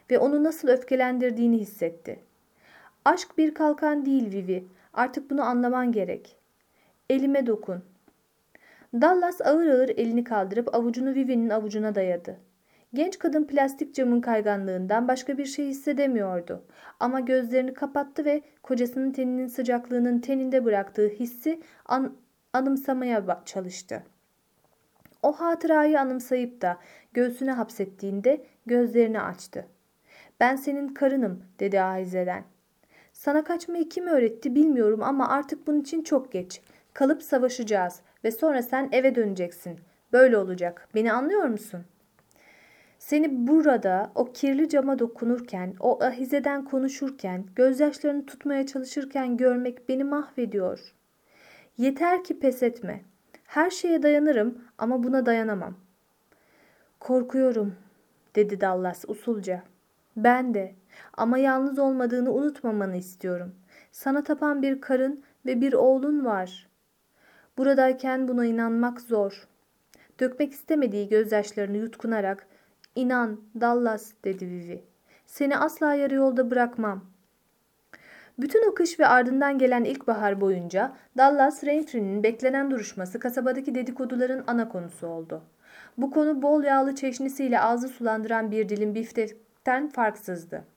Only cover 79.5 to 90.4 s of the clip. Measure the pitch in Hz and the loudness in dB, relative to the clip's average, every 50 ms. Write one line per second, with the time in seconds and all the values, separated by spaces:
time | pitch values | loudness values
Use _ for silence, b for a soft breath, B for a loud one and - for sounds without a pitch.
79.5 | 277 262 254 254 247 240 233 220 277 269 - - 226 208 208 202 202 196 196 190 | 2 4 4 4 4 2 2 0 -2 -4 -2 -4 -2 0 0 0 0 2 0 0
80.5 | 190 180 175 170 180 190 226 269 B B B B B 247 262 277 294 285 269 285 | 0 0 -4 -4 -2 -2 -2 -2 B B B B B 6 6 6 6 6 4 4
81.5 | 294 - - 285 294 311 311 - - 233 208 190 196 208 208 220 233 226 262 262 | 2 0 -2 0 0 0 -2 -2 -4 -4 -2 -2 -2 0 0 0 0 0 -2 -2
82.5 | 262 277 277 277 269 240 202 - - - 185 185 190 240 - 247 240 262 247 262 | 0 0 -2 -2 -2 -4 -6 -8 -10 -10 -10 -8 -8 -6 -6 -6 -4 -2 -2 -2
83.5 | 254 269 269 285 240 254 247 254 240 - 262 233 254 240 254 247 262 262 254 - | -2 -2 -4 -4 -4 -4 -4 -6 -6 -6 -6 -4 -2 -2 -2 -2 -2 -4 -4 -2
84.5 | 240 233 226 226 - 185 175 170 - - - 165 165 165 165 165 165 160 - _ | -2 -2 -2 -4 -6 -10 -10 -12 -14 -12 -12 -10 -10 -10 -10 -12 -14 -16 -16 _
85.5 | _ B B B B B B B B - 254 277 277 311 302 302 311 269 262 285 | _ B B B B B B B B -4 -4 0 2 2 2 2 2 2 2 4
86.5 | 302 302 285 285 269 269 269 269 269 277 269 269 247 - 269 269 269 - 277 262 | 4 4 4 4 4 4 2 2 -2 -4 -4 -4 -4 -4 -6 -6 -4 -2 -2 0
87.5 | 240 208 - 226 240 240 247 262 254 - 240 226 220 220 220 214 226 226 220 220 | 2 2 4 2 2 0 -2 -6 -8 -4 -2 -2 -2 -2 -2 -2 -2 -2 -2 -2
88.5 | 208 220 220 185 208 202 214 208 208 220 226 226 - 240 220 208 - - _ _ | -2 -2 -2 -2 -2 -2 -2 -2 -2 -4 -6 -6 -4 -4 -4 -4 -6 -16 _ _
89.5 | _ _ - 269 247 262 294 302 - - 233 214 208 214 - - 180 170 | _ _ -2 0 0 0 -2 -4 -2 -2 -2 -2 -2 -4 -8 -10 -10 -10